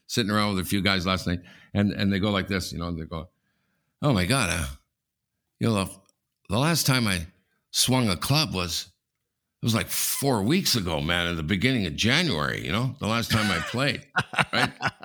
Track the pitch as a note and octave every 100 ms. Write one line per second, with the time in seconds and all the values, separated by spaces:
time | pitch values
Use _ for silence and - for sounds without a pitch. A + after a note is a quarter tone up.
0 | - A#2+ G#2 G#2+ G#2 F#2+ E2+ G2+ F#2+ F#2+
1 | F2+ F#2 F2 F2+ - - - G2+ G#2 -
2 | G2 G2 G#2 G2 F#2 G2 - D#2 F2 E2
3 | D#2+ E2 - _ _ _ _ _ _ _
4 | D3 G#2 F2 C3+ F#2+ E2+ C#2 C2 _ _
5 | _ _ _ _ _ - A2+ G#2 F#2 -
6 | _ _ _ _ - G#2+ D#3 E3 - C3
7 | A2 F2+ D#2+ _ _ _ _ - - B2+
8 | A2+ E2+ - C#3+ C3 F#2 F2 E2 - _
9 | _ _ _ _ _ _ A#2+ A2 - -
10 | - - C#3 A#2 G2+ F#3 D3 A#2 F2 D2+
11 | D2+ F2 F2 E2+ D2+ G2+ B2+ C3 F2+ C#2+
12 | A2 C#3+ F3 D#2+ C#2 G#1+ A#1+ G#2 B2+ -
13 | G2 A#2 A2+ A2 G#2 E2+ - A#2 C#3 -
14 | - - - - - A#2 D3+ - C3+ -